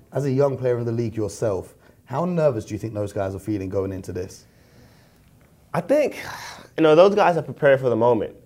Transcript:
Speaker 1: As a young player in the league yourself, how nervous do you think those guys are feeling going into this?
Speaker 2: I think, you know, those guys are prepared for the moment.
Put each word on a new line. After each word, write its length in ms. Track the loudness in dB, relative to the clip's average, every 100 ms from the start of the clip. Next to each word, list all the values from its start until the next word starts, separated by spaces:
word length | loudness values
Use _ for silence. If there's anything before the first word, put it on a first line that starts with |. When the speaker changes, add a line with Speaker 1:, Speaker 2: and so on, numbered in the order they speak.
| _
Speaker 1:
As 140 | -6 -2
a 60 |
young 260 | 0 0 0
player 200 | -2 -2
in 80 | -2
the 60 |
league 240 | -4 -4 -4
yourself, 600 | -8 -4 -4 -4 -8 -18 _ _ -10
how 200 | -6 -4
nervous 400 | 0 2 0 -4
do 80 | -8
you 20 |
think 160 | -8
those 200 | -6 -6
guys 200 | -4 -4
are 60 | -6
feeling 300 | -6 -6 -4
going 220 | -4 -4
into 200 | -6 -10
this? 340 | -10 -10 -14 _ _ _ _ -20 _ _ _ _ _ _ _ _
Speaker 2:
I 80 | -6
think, 400 | 0 2 0 -4 -14 -14 -16 -18 -10 2
you 60 |
know, 120 | 6 8
those 200 | 8 6
guys 220 | 2 2
are 40 |
prepared 380 | -4 0 4 4
for 100 | 2
the 60 | 2
moment. 400 | 2 2 -2 -10